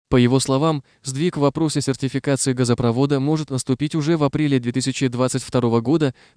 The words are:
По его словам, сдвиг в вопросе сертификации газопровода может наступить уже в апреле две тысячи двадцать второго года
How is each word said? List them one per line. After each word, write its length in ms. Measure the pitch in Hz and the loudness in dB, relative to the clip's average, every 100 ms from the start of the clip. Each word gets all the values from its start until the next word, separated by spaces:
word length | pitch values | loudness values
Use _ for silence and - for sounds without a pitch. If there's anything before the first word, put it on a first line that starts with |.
| _ | _
По 80 | 131 | 4
его 220 | 123 131 | 4 2
словам, 440 | - 135 160 151 - _ | 2 0 0 -2 -8 _
сдвиг 320 | - 131 175 156 | -10 -4 -2 0
в 40 | |
вопросе 420 | 143 156 160 143 | 0 0 -2 0
сертификации 720 | 139 131 135 135 143 135 - | -2 -2 -4 -4 -2 0 0
газопровода 680 | 123 123 120 123 117 143 139 | 0 0 2 2 2 2 0
может 300 | 139 156 151 | 0 -2 -2
наступить 460 | 131 - 131 147 165 | -6 -2 -2 -2 -2
уже 220 | 147 165 | 0 2
в 60 | |
апреле 360 | 143 143 151 135 | 0 0 0 0
две 120 | 120 | 0
тысячи 360 | 127 131 127 131 | -2 -4 -2 -2
двадцать 340 | 120 127 131 | 0 -2 -2
второго 400 | - 127 120 117 | -2 0 2 2
года 320 | 117 160 147 - - | 2 2 0 -2 -16